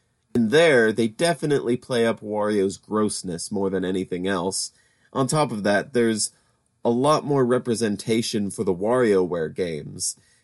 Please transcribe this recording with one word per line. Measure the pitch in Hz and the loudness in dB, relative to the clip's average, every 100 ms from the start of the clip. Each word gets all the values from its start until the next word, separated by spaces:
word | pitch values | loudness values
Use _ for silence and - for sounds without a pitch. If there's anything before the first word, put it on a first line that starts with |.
| _ _ _ | _ _ _
In | 123 110 | 0 2
there, | 147 170 127 110 | 4 6 6 4
they | 110 113 | 2 -2
definitely | - 170 170 151 139 117 127 | 0 -2 0 0 0 0 -4
play | - 120 | -2 0
up | 113 110 | 0 -2
Wario's | 107 104 104 104 98 - | -6 -4 0 0 0 -4
grossness | - 107 107 - 92 85 - | -4 0 0 -2 -8 -8 -6
more | 101 98 | -4 -2
than | 95 | -2
anything | 92 95 95 90 92 | -2 -2 -4 -4 -2
else. | 95 92 - - _ _ _ _ | -2 -2 -4 -8 _ _ _ _
On | 127 127 | -4 0
top | 151 143 | 0 0
of | 107 | 0
that, | 101 101 - | 0 0 0
there's | 123 117 107 - _ _ _ _ _ | 0 2 0 -4 _ _ _ _ _
a | 120 | -2
lot | 120 143 151 | 2 2 2
more | 147 139 | 2 0
representation | 123 123 127 110 110 101 - 113 - 110 101 | 2 2 0 -2 -2 -2 0 -2 0 -2 -4
for | - | -4
the | 98 | -2
WarioWare | 87 104 127 117 95 90 85 78 | -2 0 2 4 4 2 -2 -4
games. | 82 87 76 - - - - _ _ | -4 -4 -6 -10 -8 -10 -10 _ _